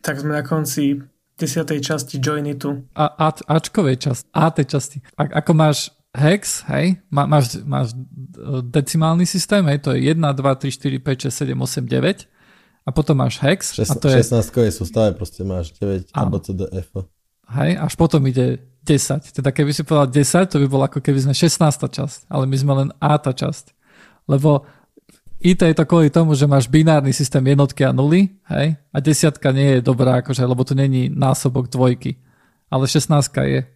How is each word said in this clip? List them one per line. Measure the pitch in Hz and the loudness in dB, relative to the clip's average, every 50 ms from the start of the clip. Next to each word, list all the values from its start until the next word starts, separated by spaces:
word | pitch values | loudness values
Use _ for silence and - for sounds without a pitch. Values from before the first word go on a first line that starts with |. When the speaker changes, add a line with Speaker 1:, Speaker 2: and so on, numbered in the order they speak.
| - | -6
Speaker 1:
Tak | - 143 139 | -6 -6 -4
sme | 143 151 151 | -6 -4 -4
na | 147 135 | -4 -4
konci | - 165 156 151 - - 156 143 139 143 139 135 _ _ _ _ _ _ | -2 -4 -2 -2 -4 -4 -2 0 0 -2 -2 -6 _ _ _ _ _ _
desiatej | - 165 143 - 165 160 147 156 147 | -8 -6 -4 -4 -4 -4 -4 -4 -6
časti | 135 - 160 151 131 - - 139 | -4 -4 -4 -6 -6 -8 -6 -4
Joinitu. | 127 151 151 151 147 147 143 135 - 143 143 139 135 _ _ | -4 -4 -4 -4 -4 -6 -8 -6 -6 -6 -6 -8 -10 _ _
Speaker 2:
A, | - 151 147 | -2 -2 -2
a, | - - 160 156 156 | 0 0 -2 -2 -2
ačkovej | - - - 147 160 - - - 226 185 139 131 | -4 -4 -2 -2 -2 -2 -2 -2 0 0 0 0
časti, | 127 - 143 123 - - _ - | -2 -2 -4 -4 -4 -8 _ -2
A | 156 156 165 156 | 0 0 2 2
tej | - 139 - | 0 -4 -2
časti. | - 143 - - - 143 _ - _ | -2 -6 -6 -6 -14 -16 _ -16 _
A, | - 147 143 - 151 | -6 -6 -2 -2 -2
ako | - - 170 | 2 2 4
máš | 156 156 151 147 - - - _ _ _ _ - | 4 4 2 2 0 -4 -10 _ _ _ _ -4
hex, | 123 147 151 190 202 - - - - - - | 0 2 2 2 2 -2 -8 -10 -8 -8 -4
hej, | 139 139 156 185 190 - _ _ | -2 -2 0 0 -2 -4 _ _
má, | 147 143 143 | -2 -2 0
máš, | 139 151 147 131 117 - - - | 2 2 2 2 0 -4 -10 -8
máš, | 143 139 135 131 110 120 | -4 -4 -2 -4 -4 -6
e, | 127 127 127 131 135 131 - 180 - - - 139 131 123 | -12 -14 -16 -18 -20 -20 -20 -18 -16 -10 -8 -6 -6 -8
decimálny | 120 120 151 139 - - 160 160 160 165 170 180 | -2 -2 -2 -2 0 -2 0 0 2 2 2 0
systém, | 170 - 185 - - 208 202 185 147 | 0 -2 -6 -2 0 0 2 2 2
hej, | 143 147 | 0 0
to | - 143 131 | -2 -2 -2
je | 127 131 | 0 0
jedna, | 143 160 165 165 143 139 | 0 0 0 0 -2 -2
dva, | 135 135 139 135 | 0 0 0 0
tri, | 131 - 135 | 0 -4 -8
štyri, | 123 - - 143 135 127 | -8 -4 -6 -4 -4 -4
päť, | 127 147 135 127 - 135 | -4 -4 -4 -4 -4 -8
šesť, | - - 147 | -6 -4 -6
sedem, | 131 131 131 | -4 -4 -4
osem, | 127 127 - 135 127 117 | -6 -6 -6 -8 -6 -2
deväť. | 127 127 127 170 196 - - _ _ _ _ _ _ _ _ _ _ _ _ | -2 0 0 0 -2 -4 -10 _ _ _ _ _ _ _ _ _ _ _ _
A | - 127 | -4 -2
potom | - 143 - 151 | -2 0 2 2
máš | 135 131 123 - - | 2 0 -2 -2 -2
hex, | - 139 185 - - - - | 0 0 0 0 -4 -8 -4
a | - 110 | -4 -4
Speaker 3:
Šestna-, | - 139 123 | -4 -4 -2
Speaker 2:
to | - 143 131 | 2 4 4
je | 127 | 4
Speaker 3:
šestnáctka | - - 123 113 107 - - 127 117 | 4 4 0 -2 -2 0 0 0 0
je | 107 - | 0 0
sústave, | - - 85 - 117 110 104 87 | -4 -8 -4 0 0 0 0 0
proste | - 95 - - - | -4 -10 -12 -10 -10
máš | 95 98 92 90 85 80 _ | -8 -6 -6 -6 -8 -10 _
deväť, | _ 101 101 98 92 95 _ - | _ -4 -4 -4 -4 -6 _ -6
Speaker 2:
Áno. | 139 135 92 | -4 -2 -2
Speaker 3:
A, | - | -2
B, | 92 | -4
C, | - - 95 | -6 -6 -8
D, | 92 95 - | -6 -8 -8
F. | - 95 92 _ _ 95 92 _ _ _ _ _ _ _ _ | -8 -10 -12 _ _ -12 -14 _ _ _ _ _ _ _ _
Speaker 2:
Hej, | _ 117 139 143 156 180 165 | _ -4 -2 0 0 0 -2
až | 156 139 - | -4 -6 0
potom | - 170 151 - 151 135 | 0 0 2 2 2 2
ide | 131 123 131 123 127 127 - - _ _ _ _ | 2 0 0 0 0 -2 -6 -10 _ _ _ _
desať. | - 151 135 - - 135 156 - - _ | 0 0 0 2 -2 -4 -6 -6 -10 _
Teda | - 127 139 | -4 -4 -2
keby | - - 147 143 | 0 0 -2 0
si | 147 - 156 | -2 -4 -2
povedal | - 160 147 143 127 | 0 2 2 2 2
desať, | 123 147 143 - - 170 190 185 - | 2 0 2 4 2 2 2 2 2
to | 147 139 | 0 0
by | |
bolo, | 135 135 135 135 | 2 2 0 0
ako | 135 - 143 - | 0 -4 -4 -2
keby | - 139 135 131 | 0 0 0 0
sme | 143 135 | 0 0
šestnásta | - - 160 - - 170 151 139 - - 127 | 2 2 0 2 2 2 2 2 -2 -6 -8
časť, | - - 131 139 - - _ _ | -6 -8 -8 -8 -10 -16 _ _
ale | - 143 131 | -4 -2 -2
my | 135 135 131 | 0 -2 0
sme | 135 143 139 139 139 | 0 0 2 0 0
len | 139 - _ - | -2 -4 _ 0
A | 147 151 147 | 2 2 2
tá | - 139 127 | 0 -4 -4
časť. | - - - 151 - - _ _ _ _ _ _ _ - _ _ _ _ - | -4 -4 -6 -6 -8 -14 _ _ _ _ _ _ _ -20 _ _ _ _ 0
Lebo | 143 135 139 156 147 135 - - _ _ _ _ _ - _ _ _ _ _ - - - - | 0 2 4 4 2 2 0 -6 _ _ _ _ _ -20 _ _ _ _ _ -14 -10 0 2
I | 175 185 | 2 4
T | - 185 165 | 6 4 4
je | 156 | 4
to | - 160 | 2 2
kvôli | - 175 170 160 143 | 4 4 4 4 4
tomu, | - 170 165 156 151 | 4 4 4 4 4
že | 131 147 143 | 2 4 4
máš | 143 135 120 117 | 4 2 2 4
binárny | 135 156 156 165 156 147 135 135 127 | 4 4 6 6 4 4 2 0 0
systém | - 147 - - 139 127 | 0 -2 0 0 2 2
jednotky | 131 143 139 143 135 - - 139 | 4 4 4 2 2 2 0 0
a | 131 131 | 0 2
nuly, | 127 135 147 160 185 202 185 - _ _ - | 2 2 4 4 4 2 2 -2 _ _ -6
hej, | 156 139 139 156 156 - | -2 -2 0 -2 -2 -6
a | _ _ - | _ _ -6
desiatka | 151 135 156 151 - - 156 143 - - 143 131 | -2 0 0 0 2 2 0 0 0 -2 0 2
nie | 135 139 139 135 | 4 4 4 4
je | 127 120 | 2 2
dobrá, | 135 131 117 131 127 127 123 123 | 2 2 2 2 2 2 0 0
akože, | - 131 127 | -2 -2 -2
lebo | 127 123 127 123 127 | 0 0 0 0 0
to | - 139 | 0 0
není | 135 139 135 131 127 127 135 | 0 2 2 2 0 -2 -2
násobok | 139 135 135 131 135 - - 139 123 135 127 120 | -2 0 0 0 0 0 -2 -2 -2 -2 -4 -4
dvojky. | - 127 127 127 123 123 - 131 131 _ _ _ _ _ _ _ _ _ _ _ | 0 2 2 2 2 0 -4 -8 -8 _ _ _ _ _ _ _ _ _ _ _
Ale | - 131 135 131 | -2 -2 -2 2
šestnáctka | - 156 127 - 160 147 131 - - 131 135 | 0 0 2 2 2 2 2 0 -2 -4 -2
je. | 135 135 131 127 - _ | 0 -2 -2 -4 -8 _